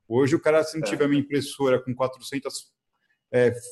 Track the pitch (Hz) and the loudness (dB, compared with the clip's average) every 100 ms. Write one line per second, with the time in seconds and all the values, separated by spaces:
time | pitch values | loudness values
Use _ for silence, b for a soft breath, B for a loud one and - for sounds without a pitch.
0 | - 117 139 165 156 156 156 160 - 156 | -2 0 2 2 4 2 2 -4 -6 0
1 | 143 143 139 143 143 - 135 123 127 123 | 2 2 0 -4 -4 -2 2 2 -2 -4
2 | 127 - - 139 131 - - _ _ _ | -4 -6 -10 -10 -8 -12 -16 _ _ _
3 | _ _ _ 127 120 117 - | _ _ _ 2 2 0 -4